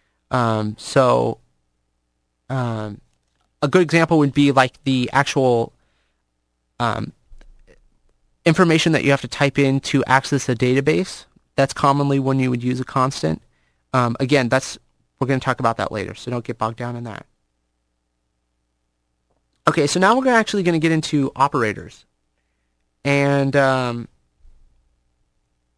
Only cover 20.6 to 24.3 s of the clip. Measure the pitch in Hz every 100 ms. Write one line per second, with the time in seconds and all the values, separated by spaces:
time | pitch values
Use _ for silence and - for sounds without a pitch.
20.6 | 175 165 165 160 - 147 135 - 139 139
21.6 | 110 98 - - _ _ _ _ _ _
22.6 | _ _ _ _ 139 143 139 139 135 139
23.6 | 135 131 123 120 117 _ _